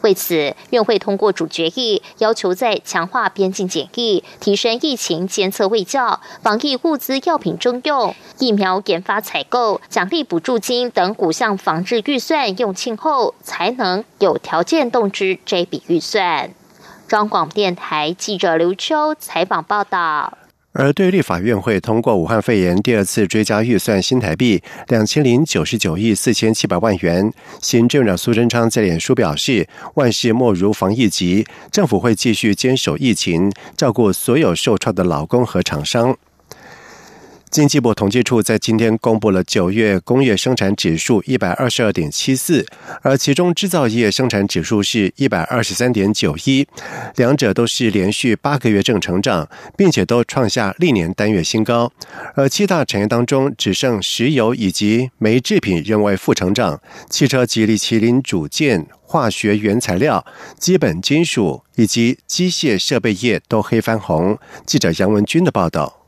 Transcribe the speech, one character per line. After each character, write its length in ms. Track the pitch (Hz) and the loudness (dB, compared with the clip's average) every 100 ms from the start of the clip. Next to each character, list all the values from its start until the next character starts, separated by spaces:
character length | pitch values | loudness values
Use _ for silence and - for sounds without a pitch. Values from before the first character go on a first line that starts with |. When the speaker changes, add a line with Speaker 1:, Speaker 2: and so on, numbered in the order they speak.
Speaker 1:
为 100 | 226 | 2
此， 420 | 190 - 165 143 - - | 0 0 -2 -2 -6 -4
院 140 | 247 | -2
会 140 | 214 208 | 2 0
通 180 | - 196 | 0 0
过 160 | 214 | 0
主 140 | 190 160 | 0 -6
决 220 | - 165 | -4 -4
议， 340 | 214 240 202 - - | -4 -4 -4 -6 -2
要 140 | 220 | -2
求 220 | 226 190 | 0 -2
在 260 | 185 240 202 | -2 -2 -2
强 220 | - 185 170 | -4 -6 -4
化 220 | 254 202 | -2 -4
边 240 | - 185 | -2 -2
境 140 | 190 185 | -2 -4
检 220 | 170 131 | -4 -8
疫、 280 | - 233 190 - - | -6 -2 -2 -4 -6
提 160 | - | -2
升 240 | 202 233 233 | 0 0 -2
疫 120 | 311 | -2
情 320 | 254 - 160 190 | -4 -4 -4 -4
监 240 | - 190 | -2 -2
测 160 | - 196 | 0 0
卫 140 | 220 | 0
教、 380 | 180 277 240 - - - | -2 -2 0 -2 -6 -4
防 160 | - 214 | -2 0
疫 180 | 294 262 | -2 -2
物 140 | 339 294 | -2 -2
资 220 | - 269 | -2 -4
药 120 | 349 320 | 0 -2
品 220 | - 269 | -2 -2
征 220 | 247 247 | -2 -2
用、 300 | 302 285 214 - - - | -2 0 -2 -4 -18 -4
疫 140 | 254 | 0
苗 280 | 208 190 185 202 | 2 2 -2 -2
研 160 | 170 | -4
发 180 | 190 208 | -2 -4
采 220 | 214 160 | -4 -8
购、 360 | 139 247 226 190 - | -2 -2 0 -2 -4
奖 200 | - 185 | -4 -2
励 120 | 339 | -2
补 160 | 277 170 | -2 -4
助 200 | 160 240 | -2 -2
金 300 | 196 240 247 | -2 -4 -2
等 240 | - 185 220 | 0 -2 0
五 140 | 175 | -2
项 260 | 160 233 196 | 0 -2 -2
防 260 | - 160 | -2 -2
治 160 | 185 240 208 | -2 -4 -2
预 120 | 277 | -4
算 380 | - 320 254 185 | -2 -2 -2 -2
用 140 | 233 | -4
罄 240 | 190 - 220 | -4 -8 -4
后， 380 | 320 269 214 - | -2 0 0 -4
才 280 | - - 180 | -14 -4 -4
能 320 | 247 202 185 226 _ | -2 -2 -2 -6 _
有 180 | 196 - | 0 0
条 240 | - 160 | -2 -2
件 260 | 175 330 254 | 0 0 0
动 220 | 247 208 | 0 -2
支 280 | - 190 185 | -2 -4 -4
这 200 | - 180 | -2 -2
笔 180 | 170 - - | -2 -6 -2
预 100 | 170 | -2
算。 540 | - 208 180 156 - - _ - - - - | 0 -2 0 -2 -4 -12 _ -20 -20 -20 -2
中 200 | 214 214 | 0 0
广 200 | 202 156 | -2 -2
电 260 | 208 196 | -2 -2
台 400 | 180 - 151 151 180 | -2 -6 -4 -4 -6
记 200 | - 196 | -6 -2
者 200 | 190 160 | 0 2
刘 160 | 170 | 0
秋 420 | 190 - 311 302 302 | -2 -2 -2 0 -4
采 260 | - - | -6 -4
访 180 | 185 185 | -2 -2
报 180 | 160 208 | -2 -4
道。 560 | 196 190 170 151 - - _ _ _ | -2 -2 -2 -2 -6 -10 _ _ _
Speaker 2:
而 200 | - 135 | -2 0
对 180 | 143 185 | 2 2
立 100 | 190 | 2
法 200 | - 87 | 0 -2
院 200 | 101 107 | 0 0
会 200 | - 101 | 0 -2
通 200 | 104 113 | 0 0
过 140 | 120 | 2
武 100 | 104 | 0
汉 160 | 80 113 | 2 0
肺 200 | 101 110 | 2 2
炎 200 | 90 87 | 2 2
第 140 | 107 | 2
二 100 | 113 | 0
次 220 | 98 - 98 | 0 0 0
追 160 | 110 | 0
加 180 | 107 107 | 2 2
预 160 | 117 104 | 2 0
算 240 | - 101 | 2 0
新 200 | 90 127 | 2 0
台 160 | 104 80 | 0 0
币 260 | 123 92 - - - | 2 2 -2 -20 0
两 180 | 120 | 2
千 180 | 107 - | 2 2
零 220 | 135 120 | 4 4
九 200 | 156 - | 2 0
十 120 | 76 113 | -2 -2
九 220 | 92 82 | -2 0
亿 160 | 110 | 0
四 180 | 101 - | 0 0
千 220 | 110 110 | 2 2
七 100 | 113 | 0
百 120 | - 87 | 0 0
万 200 | 110 95 | 0 0
元， 340 | 87 87 104 - - - | 0 2 0 -2 -18 -12
行 280 | - 120 120 | 0 2 4
政 140 | 143 | 4
院 40 | 120 | 2
长 100 | 90 | 0
苏 160 | - | 0
贞 160 | 113 120 | 0 2
昌 220 | 120 113 | 2 0
在 100 | 117 | 2
脸 180 | 104 82 | 2 0
书 140 | - | 0
表 220 | - 95 | 0 0
示： 340 | 73 - 120 82 - - | -2 0 0 -2 -8 -8
“万 180 | - 131 | 0 0
事 200 | 107 120 | 2 0
莫 220 | 113 123 | 2 2
如 180 | 92 98 | 2 0
防 220 | 107 95 | 0 -2
疫 140 | 110 110 | 2 0
急， 360 | - 90 95 107 - - | 0 0 0 0 -8 -6
政 120 | - | 0
府 140 | 175 101 | 2 2
会 160 | 117 | 2
继 180 | 107 123 | 0 0
续 220 | 107 113 | 0 0
坚 220 | 101 127 131 | 0 0 0
守 200 | - 76 | -2 -2
疫 160 | 135 | 0
情， 400 | 98 - 82 98 98 - - | 0 0 0 0 -4 -14 -2
照 160 | 139 | 0
顾 200 | 110 107 | 2 2
所 260 | 92 - 127 | 2 0 2
有 160 | 151 | 2
受 240 | 85 - 104 | 0 0 0
创 160 | - | -2
的 80 | 90 | -2
劳 240 | 90 76 78 | 0 0 0
工 180 | 123 | 0
和 160 | 123 90 | 0 -2
厂 240 | 90 76 | -2 -4
商。” 320 | 73 120 117 123 _ _ _ - - - - - - - - - _ | -2 0 0 0 _ _ _ -20 -20 -20 -20 -20 -20 -20 -20 -20 _
经 160 | - 147 | 2 4
济 140 | 147 | 4
部 120 | 117 | 2
统 160 | 107 98 | 2 2
计 140 | 123 | 2
处 180 | 117 117 | 2 0
在 160 | 101 110 | 2 0
今 220 | - 110 | 2 2
天 180 | 113 110 | 2 2
公 200 | 120 110 | 0 2
布 140 | 110 | 2
了 100 | 92 | 2
九 300 | 92 - 90 | 0 0 0
月 260 | 104 110 95 | 2 2 0
工 240 | - 123 | 2 2
业 140 | 135 98 | 2 2
生 180 | - | 0
产 220 | 127 98 104 | 0 0 0
指 200 | 90 80 | 0 0
数 240 | - 110 87 | 0 0 0
一 100 | 127 | -2
百 140 | 92 | 0
二 180 | 87 127 | 0 -2
十 140 | - | 0
二 100 | 110 | 0
点 160 | 95 76 | 0 -4
七 280 | - - 131 | -4 -2 -2
四， 280 | - 151 - - - - | 2 0 0 -10 -18 -4
而 160 | - 135 | 0 0
其 160 | - | 2
中 180 | 135 180 | 2 2
制 160 | 170 202 | 0 -2
造 200 | 175 127 | 0 0
业 200 | 110 113 | 2 2
生 200 | - 127 | 2 0
产 180 | 107 98 | 0 0
指 160 | 95 | -2
数 180 | 80 107 | 0 0
是 320 | 101 117 98 - | 0 0 0 0
一 120 | 135 | -2
百 140 | 175 | 0
二 180 | 165 123 | -2 -2
十 140 | 113 | -2
三 180 | 92 123 | -2 0
点 220 | 113 98 | 2 0
九 220 | 107 98 78 | 0 -2 -2
一， 200 | - 135 143 - - - - - | 0 0 0 -6 -14 -12 -12 0
两 200 | 120 143 | 2 4
者 160 | 117 | 2
都 140 | 95 117 | 2 0
是 240 | - 117 | 0 0
连 220 | 101 92 | 2 0
续 240 | 107 127 107 | 0 0 0
八 200 | 143 143 | 0 0
个 140 | 123 | 2
月 100 | 101 | 2
正 200 | 98 107 | 2 0
成 200 | - 90 | 0 -2
长， 280 | 101 95 73 - - - | 0 -2 -4 -12 -20 0
并 140 | 196 | 2
且 140 | 143 | 2
都 180 | 92 120 | 2 0
创 260 | 117 - 113 | 0 0 0
下 240 | 127 104 - | 0 -4 0
历 140 | 175 | 2
年 200 | 110 82 | 2 0
单 160 | 92 104 | -2 0
月 140 | 104 | 2
新 220 | 80 113 | 0 0
高。 260 | 107 120 120 _ - - - - | 2 0 0 _ -20 -16 -8 -2
而 120 | 139 | 0
七 160 | - 202 | 0 0
大 160 | 175 | 0
产 160 | 135 101 | 0 -2
业 60 | 104 | 0
当 180 | 117 120 | 0 0
中， 260 | 139 135 123 | 0 0 -2
只 160 | - | -2
剩 260 | 92 135 110 | 0 0 -2
石 300 | 90 - 117 | -4 -2 0
油 240 | 147 110 | 2 2
以 160 | 120 101 | 2 -2
及 400 | - 104 113 127 _ | 0 0 2 0 _
煤 220 | 110 120 | 2 2
制 180 | 123 208 | 2 0
品 240 | 104 87 | 2 -2
仍 220 | 85 107 | 0 0
为 120 | 104 95 | 2 0
负 160 | - | 0
成 220 | - 92 | 0 0
长， 260 | 101 104 73 _ - - | 0 -2 -4 _ -20 -10
汽 180 | - 143 | 0 0
车 180 | 131 | 2
及 220 | 123 - 110 | 0 0 2
麒 320 | 110 - 113 | 0 0 0
麟 240 | 113 123 | 2 2
组 240 | 135 95 73 | 0 -4 -4
件、 400 | - 147 101 76 - | -2 0 0 -2 -16
化 260 | _ 165 120 | _ 0 0
学 280 | - 107 104 | 0 0 0
原 240 | 104 104 | 2 0
材 160 | - 90 | 0 0
料、 280 | 147 104 - - - - | 0 0 -4 -20 -20 -6
基 220 | - 185 | 0 2
本 240 | 120 82 | 2 -2
金 220 | - 147 | 0 0
属 400 | 170 - 92 64 _ | 2 0 -2 -2 _
以 100 | - | 0
及 360 | 110 - 117 131 _ | 0 2 0 -2 _
机 200 | - 180 | -2 -2
械 300 | 170 151 98 | 0 -2 0
设 220 | - 127 | 0 -2
备 120 | 113 | -2
业 280 | 92 120 92 _ | -2 0 -2 _
都 120 | 110 | -2
黑 200 | - 117 | 0 -2
翻 180 | 110 113 | 0 -4
红。 400 | - 78 90 107 - - | -2 0 0 -2 -8 -20
记 140 | - - | -2 0
者 140 | 90 82 | 0 0
杨 140 | 98 | 0
文 120 | 104 | 2
君 180 | 104 160 | 2 2
的 80 | 175 | 0
报 180 | 113 85 | 0 -2
道。 280 | 80 69 - | -2 -6 -8